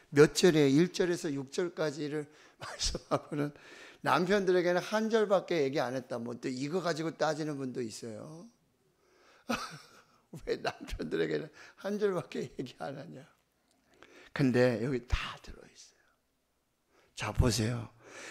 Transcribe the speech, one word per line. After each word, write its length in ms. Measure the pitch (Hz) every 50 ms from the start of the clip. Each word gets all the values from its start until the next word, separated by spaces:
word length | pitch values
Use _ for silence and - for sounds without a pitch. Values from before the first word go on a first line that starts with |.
| - _
몇 260 | 151 139 151 156 -
절에 340 | - - 180 151 156 143 139
일 240 | 135 151 180 175 -
절에서 400 | - 185 175 175 - - 160 139
육 180 | 139 135 131
절까지를 760 | - 190 180 170 175 190 160 151 139 160 151 143 151 151 147 - - - -
<laughs> 140 | - _ -
말씀하고는 920 | - - - - - - - 170 - - 156 160 - - 160 147 147 147 - - - - - - - - - -
남편들에게는 800 | - 139 127 151 180 175 202 208 185 185 180 180 165 175 180 175
한 280 | 170 - 214 220 220 220
절밖에 540 | 226 233 214 196 202 175 - - 180 160 139
얘기 160 | 135 135 156
안 160 | 131 120 127
했다. 240 | 135 120 - 127 120
뭐 200 | 117 120 123 120
또 100 | - 135
이거 320 | 127 127 139 143 165 185
가지고 360 | 170 175 160 147 160 160 139 -
따지는 400 | 151 156 151 147 156 156 147 139
분도 240 | 135 127 123 139
있어요. 640 | 120 110 104 - - 117 107 107 117 151 156 165 202 233 _ _ _ _ _ _ _ _ _ _ _ _ _ _ _ _ _ _ _ -
<laughs> 440 | - - - - 156 - - - - - - _ _ _ _ _ - - -
왜 100 | - 143 -
남편들에게는 920 | - - - - - - - - 170 156 160 160 165 156 156 147 147 147 - - - - -
한 240 | - - 196 208 202
절밖에 540 | 208 202 185 165 - - - - 139 127 - -
얘기 160 | 139 123 - -
안 180 | - 156 135 135
하냐. 300 | 151 160 151 131 127 - _ _ _ _ _ _ _ _ _ _ _ _ _ _ - - - - - - -
근데 500 | - 143 127 117 123 123 127 120 104 113
여기 220 | 139 135 120 - -
다 100 | - - - - - -
들어있어요. 580 | - - - - - - _ - - - _ _ _ _ _ _ _ _ _ _ _ _ _ _ _ _ _ _ _ _ _ _ _ _ _
자, 160 | - 113 107 104
보세요. 560 | - 127 123 101 - 107 113 123 117 110 - - _ - - - - - -